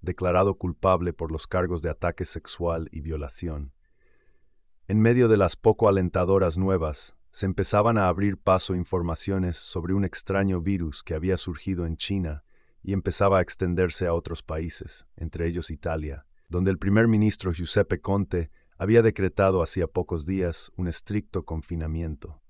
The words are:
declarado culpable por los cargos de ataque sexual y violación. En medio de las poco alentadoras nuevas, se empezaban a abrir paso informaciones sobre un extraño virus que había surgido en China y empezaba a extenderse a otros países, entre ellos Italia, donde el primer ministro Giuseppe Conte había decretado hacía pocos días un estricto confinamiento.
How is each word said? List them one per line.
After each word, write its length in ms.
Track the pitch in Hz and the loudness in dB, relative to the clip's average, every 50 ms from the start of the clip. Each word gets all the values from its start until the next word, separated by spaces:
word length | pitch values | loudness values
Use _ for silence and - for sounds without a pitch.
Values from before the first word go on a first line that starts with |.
declarado 540 | - - 87 - 92 90 87 90 98 101 95 | -4 -6 -6 -2 0 2 2 4 4 2 2
culpable 580 | - - 92 82 _ - 98 92 90 87 90 82 | 0 -4 -6 -6 _ 2 4 4 4 2 -4 -4
por 180 | - 85 78 | -6 -6 -6
los 140 | 80 80 - | -6 -8 -8
cargos 380 | - - 95 90 87 87 82 73 | -4 -2 -2 -2 0 -2 -4 -4
de 80 | 82 | -6
ataque 340 | 76 - - 87 85 - 92 | -6 -4 -4 -4 -4 -4 -8
sexual 640 | - - - - - - - 85 85 85 82 82 78 | -10 -10 -12 -12 -12 -10 -6 -4 -4 -2 -4 -6 -8
y 100 | - 80 | -10 -10
violación. 680 | 73 80 80 73 73 71 - - - 87 78 73 71 67 - _ _ _ _ _ _ _ _ _ _ _ _ _ _ _ _ _ _ _ _ _ _ - | -8 -8 -8 -8 -8 -10 -12 -10 -8 -8 -8 -8 -10 -12 -14 _ _ _ _ _ _ _ _ _ _ _ _ _ _ _ _ _ _ _ _ _ _ -2
En 120 | 98 107 | 2 4
medio 280 | 110 113 120 123 123 113 | 6 6 6 6 6 6
de 100 | 110 101 | 6 6
las 180 | 98 92 - | 6 2 2
poco 320 | - - 113 107 - - 104 | 2 2 2 4 6 4 4
alentadoras 720 | 98 98 92 90 - - 90 87 98 98 95 90 80 87 | 4 4 2 2 0 0 2 4 4 4 4 2 0 0
nuevas, 580 | 95 95 95 90 80 78 73 - - - - _ _ _ | 0 2 2 0 0 -2 -4 -6 -12 -20 -20 _ _ _
se 160 | _ - - | _ -4 -4
empezaban 540 | 95 92 - 98 - - 104 104 113 117 110 | -4 -2 -2 -2 2 2 4 4 4 4 4
a 80 | 98 92 | 2 2
abrir 300 | 87 82 98 101 98 95 | 2 2 0 -2 -2 -2
paso 360 | - - 92 92 - - 95 | 2 2 2 2 2 -2 -4
informaciones 840 | 90 87 - - 92 87 85 82 - - - 98 95 92 90 85 - | -4 -4 -4 -4 -4 -2 -2 -4 -6 -4 -4 -2 -2 -2 -2 -4 -6
sobre 360 | - - - 92 80 85 92 | -10 -10 -8 -8 -4 -2 0
un 120 | 101 98 | 0 0
extraño 540 | 92 - - - - 95 98 98 98 95 90 | -2 -4 -10 -6 -2 0 0 0 0 0 -2
virus 440 | 80 92 101 92 85 80 71 - - | -2 -2 -2 -2 -2 -4 -6 -10 -10
que 100 | - 82 | -8 -6
había 240 | 78 78 95 92 87 | -4 -2 -2 -2 -2
surgido 480 | - - 85 - - - 95 87 87 | -2 -6 -8 -8 -6 -6 -4 -4 -4
en 120 | 82 82 - | -4 -4 -6
China 460 | - - 101 98 92 80 76 76 - _ _ _ _ _ _ _ | -6 -4 -4 -4 -4 -4 -6 -8 -12 _ _ _ _ _ _ _
y 120 | - - 98 | -8 -4 -4
empezaba 440 | 98 - - 87 - 101 98 98 95 | -2 -2 -2 -2 2 2 4 4 4
a 40 | |
extenderse 680 | 90 - - - 98 87 87 87 92 87 - - 92 87 | 2 0 -2 -4 -2 -2 2 2 0 0 0 -2 -2 -2
a 80 | 85 | -2
otros 260 | 85 - - 82 - | -2 -2 -4 -10 -10
países, 640 | - - - 78 80 87 - - - - - - - _ _ - | -8 -8 -8 -6 -6 -8 -8 -10 -14 -16 -16 -20 -20 _ _ -12
entre 280 | 85 80 - 80 82 | -12 -10 -6 -4 -4
ellos 240 | 82 85 87 82 - | -4 -4 -4 -6 -8
Italia, 560 | 80 71 - 80 76 78 78 76 69 67 - _ _ - _ _ | -10 -8 -6 -4 -4 -4 -4 -6 -10 -12 -14 _ _ -20 _ _
donde 220 | - 90 92 95 | -2 0 2 2
el 80 | 95 - | 0 0
primer 280 | - 98 98 107 113 117 | 0 2 4 6 6 6
ministro 460 | 110 104 107 107 104 - - 92 82 | 4 4 4 2 0 0 -4 -4 -4
Giuseppe 480 | 76 85 82 - 104 98 - - 80 | -4 -4 -2 2 2 2 2 0 -4
Conte 480 | _ - 98 101 98 - - 87 85 - - - _ _ _ | _ -2 0 0 0 -2 -2 -4 -4 -4 -8 -20 _ _ _
había 280 | _ - 98 110 117 113 | _ 0 4 6 6 6
decretado 580 | 113 101 - 98 92 - - 98 95 92 92 | 6 4 2 -2 -2 2 4 4 4 4 2
hacía 240 | 82 - - 98 87 | 0 0 -2 -4 -4
pocos 400 | 78 - 92 87 - 87 82 73 | -2 -2 -4 -4 -2 -4 -6 -4
días 460 | 76 98 95 92 87 82 - - - _ | -2 -2 -2 0 -2 -4 -6 -14 -18 _
un 120 | - 92 87 | -6 -4 -4
estricto 580 | 82 - - - 101 104 104 _ - 95 80 | -4 -6 -8 -4 -4 -4 -4 _ -8 -8 -6
confinamiento. 960 | - 82 80 78 - 85 82 78 78 78 80 85 80 78 - - - - - _ _ | -6 -8 -8 -8 -6 -8 -6 -6 -4 -4 -4 -4 -6 -8 -10 -12 -16 -16 -18 _ _